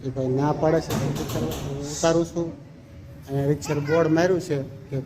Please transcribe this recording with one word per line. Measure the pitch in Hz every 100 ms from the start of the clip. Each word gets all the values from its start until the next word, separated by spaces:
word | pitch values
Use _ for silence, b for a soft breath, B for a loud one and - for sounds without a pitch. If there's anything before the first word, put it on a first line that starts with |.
| 135
એ | 131
ભાઈ | 131 131
ના | 147
પાડે | 147 160 160
છે, | 160 - 143 - 156 156 156 156 147 139 143
ઉતારું | 151 165 165 165
છું. | 170 170 - - - - - - - -
અહીંયા | 139 143
રિક્ષર | 147 - 147
બોર્ડ | 143 160 160 160
માર્યું | 180 185
છે | - 143 131 - -
કે | 135